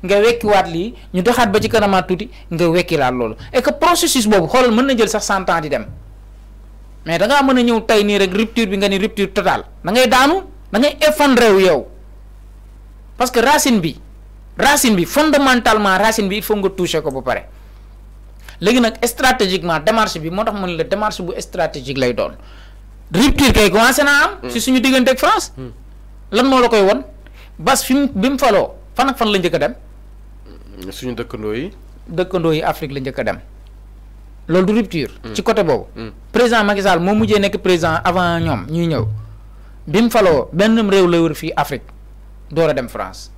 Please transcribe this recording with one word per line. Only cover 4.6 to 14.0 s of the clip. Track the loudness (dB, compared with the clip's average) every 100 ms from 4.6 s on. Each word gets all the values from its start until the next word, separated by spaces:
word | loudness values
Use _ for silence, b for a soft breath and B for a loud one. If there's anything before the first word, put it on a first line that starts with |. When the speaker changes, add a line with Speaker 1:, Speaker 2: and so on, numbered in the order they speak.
| 2
Speaker 1:
mën | 2 0
na | 0
jël | 0
sax | -2 -2
cent | -4 0
ans | -2
di | -2
dem. | -6 -6 -16 -20 -20 -20 -20 -20 -20 -20 -20 -20 -16
Mais | -4 -2
da | 2
ngaa | 4
mën | 4 4
a |
ñëw | 4 0 2
tey | 2
nii | 2 2
rek, | 0
rupture | 0 -2 -2 -2
bi, | 0
nga | -2
ni | 0
rupture | -2 -2 -4
totale. | -2 -2 -2 -6 -10
Da | -2
ngay | 2 4
daanu, | 4 4 0 -6 -20 -6
da | 0
ngay | 0 2
effondré | 0 2 2 4 4
wu | 4
yow. | 4 2 -2 -18 -20 -20 -20 -20 -20 -20 -20 -20 -20 -20 -20 -6
Parce | -2
que | 2
racine | 2 2 2 0
bi, | -2 -8